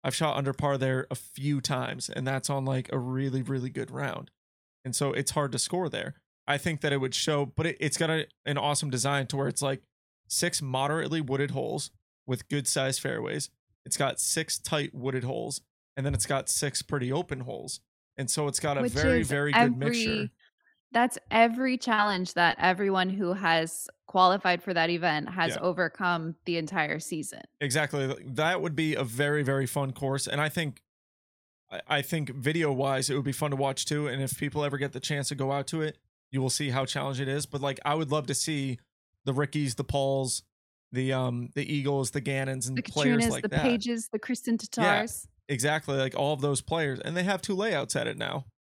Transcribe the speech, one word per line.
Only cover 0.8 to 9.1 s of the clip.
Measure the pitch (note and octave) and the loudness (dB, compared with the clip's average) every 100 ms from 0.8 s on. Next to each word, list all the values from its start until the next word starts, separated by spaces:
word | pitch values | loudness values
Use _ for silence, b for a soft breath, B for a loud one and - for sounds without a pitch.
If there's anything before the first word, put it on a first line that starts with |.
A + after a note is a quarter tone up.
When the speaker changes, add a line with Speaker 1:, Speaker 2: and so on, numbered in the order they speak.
| C3 C3 - | 2 0 -2
Speaker 1:
a | |
few | B2+ - - C#3 C#3+ | -8 -10 -4 0 0
times, | - C3 B2 B2 - | 0 -2 -2 -6 -6
and | - C3+ | -4 -2
that's | C3+ - | -2 0
on, | C#3 | -2
like, | C3 C3 B2 | 0 -2 -2
a | C3+ | -4
really, | B2 C3 C3+ C3 | -2 0 0 0
really | B2+ C3+ C3+ | -2 -2 -2
good | C#3+ A#2 | -6 -8
round. | C3+ C#3+ - - _ _ _ _ _ | -4 -4 -6 -10 _ _ _ _ _
And | C3 | -6
so | - C#3+ | 0 0
it's | - C#3 | 0 0
hard | - C#3 | 0 -2
to | B2+ | -2
score | - F3+ F3 | -2 -2 -2
there. | - - - _ _ - | -4 -6 -10 _ _ -2
I | C#3+ | -2
think | F3+ D3+ | 0 0
that | D3+ | 0
it | C#3 | 0
would | C3 | 0
show, | - - D3 C#3 | -2 0 0 0
but | - E3 | 0 -2
it, | - | 0
it's | D3+ - | -2 0
got | E3 | 0
a, | D#3+ - _ | 0 -4 _
an | - C#3 | -4 -2
awesome | D3 C#3+ D3 | 0 0 0
design | B2+ C3+ | 0 2